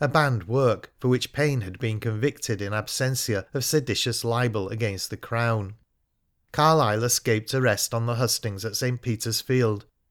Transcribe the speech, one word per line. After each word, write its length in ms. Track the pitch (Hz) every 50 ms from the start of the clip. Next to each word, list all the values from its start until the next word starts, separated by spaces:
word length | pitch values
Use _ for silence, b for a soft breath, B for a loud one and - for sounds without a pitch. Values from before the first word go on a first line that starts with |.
a 80 | 147 127
banned 360 | 120 160 147 139 123 104 82
work 480 | 95 120 139 135 120 104 90 - - _ _
for 100 | - 127
which 240 | 127 120 - -
Paine 300 | - 139 147 147 139 127
had 160 | 98 87 95 -
been 220 | 120 113 110 104
convicted 600 | - 117 107 107 127 147 - - - - 113 95
in 120 | 101 98
absentia 760 | 107 107 107 - - - 131 131 131 - - - 107 95 - - -
of 100 | 139 127
seditious 600 | - 160 151 127 120 101 - - 123 113 - -
libel 440 | 117 117 120 123 120 107 107 95 95
against 400 | 117 110 120 104 98 92 - -
the 80 | 110
Crown. 580 | - - - 117 117 117 117 113 107 98 95 110 - _ _ _ _ _ _ _ _ _ _ _ _ _ _
Carlile 520 | - - 151 160 160 156 131 107 104 110 117
escaped 500 | 120 - - - 127 110 107 110 - -
arrest 400 | 131 127 117 104 - - - 120
on 120 | 117 117
the 100 | 117 120
hustings 480 | 113 123 110 - - - 110 98 98 107
at 120 | 110 101
Saint 240 | - 131 127 123 120
Peter's 400 | - 123 110 107 - 113 113 -
Field, 460 | - - 127 127 120 110 104 101 - _ _ _ _ _